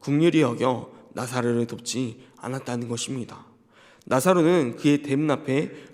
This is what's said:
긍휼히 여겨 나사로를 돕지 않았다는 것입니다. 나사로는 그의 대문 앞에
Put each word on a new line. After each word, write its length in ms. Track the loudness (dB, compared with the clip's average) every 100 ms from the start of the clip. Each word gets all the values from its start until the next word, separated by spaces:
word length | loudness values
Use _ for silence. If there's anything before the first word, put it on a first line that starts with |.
긍휼히 420 | -2 2 4 4
여겨 500 | 2 2 0 0 -6 -18 -14
나사로를 520 | -8 -4 -2 0 0 0
돕지 580 | -6 -8 -6 -6 -8 -20 -14
않았다는 520 | -10 -8 -6 -6 -6
것입니다. 580 | -6 -6 -8 -10 -14 -20 _ _ _ -20 _
나사로는 720 | -2 0 4 4 4 4 2 0
그의 240 | 2 2
대문 300 | 2 0 0
앞에 420 | -2 0 -2 -2 -8 -20